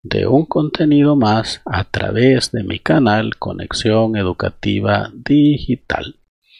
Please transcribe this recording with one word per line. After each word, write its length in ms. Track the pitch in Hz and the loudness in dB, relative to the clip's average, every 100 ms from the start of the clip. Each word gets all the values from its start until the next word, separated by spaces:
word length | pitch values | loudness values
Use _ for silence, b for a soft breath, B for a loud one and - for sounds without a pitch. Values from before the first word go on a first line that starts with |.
de 240 | - 104 95 | -4 -2 2
un 200 | 135 156 | 0 0
contenido 680 | - 151 - 156 147 143 | -2 -4 0 2 4 4
más 480 | 147 107 110 - - | 2 2 2 -2 -10
a 200 | - 98 | -6 -6
través 640 | - - 98 107 127 131 - | -4 -4 -2 2 4 4 0
de 140 | 117 | -6
mi 160 | 92 95 | -6 -8
canal 560 | - 160 120 107 110 - | 0 2 4 2 -2 -8
Conexión 760 | - 92 - - 113 110 113 107 | -10 -10 -8 -4 0 2 2 0
Educativa 960 | 92 87 95 - 104 101 104 104 101 | -2 -4 -6 -4 -4 -2 0 -2 -2
Digital. 1000 | - - 147 147 143 - 117 _ - 131 - _ _ B | -12 0 4 4 2 -2 -6 _ -6 -6 -14 _ _ B